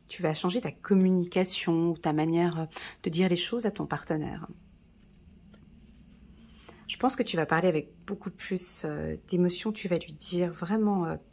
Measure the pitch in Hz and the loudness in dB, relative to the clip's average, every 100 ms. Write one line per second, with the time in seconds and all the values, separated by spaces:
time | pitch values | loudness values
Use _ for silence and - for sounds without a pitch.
0 | - - 156 156 180 214 - - - 196 | -18 -4 -2 0 0 0 -4 -6 2 6
1 | 185 185 175 185 185 - - 165 170 160 | 6 4 2 2 2 0 2 2 2 0
2 | 156 151 160 170 175 165 160 - - - | 0 2 2 2 2 0 -6 -8 -16 -8
3 | 180 160 185 175 - 240 220 208 - 151 | -4 2 2 2 0 -2 -2 -2 -4 -4
4 | - 156 147 - 156 - - - - - | -2 -4 -4 -8 -14 -18 -20 -20 -20 -20
5 | - - - - - - - - - - | -20 -20 -20 -20 -20 -20 -20 -20 -20 -20
6 | - - - - - - - - - - | -20 -20 -20 -20 -20 -20 -20 -16 -12 -2
7 | 254 - 233 165 151 160 180 156 - - | 0 0 -2 -2 2 2 4 2 -2 -12
8 | - 202 - - - 185 - - 156 151 | -10 -10 -10 -12 -6 -6 -6 -8 -6 -6
9 | 156 151 - 175 180 175 220 214 190 170 | -6 -8 -2 2 4 2 -4 -4 -2 -2
10 | - 151 - 175 175 160 170 220 214 196 | -2 -10 -4 -2 -2 -2 -2 2 2 2
11 | 165 156 - | 0 -4 -10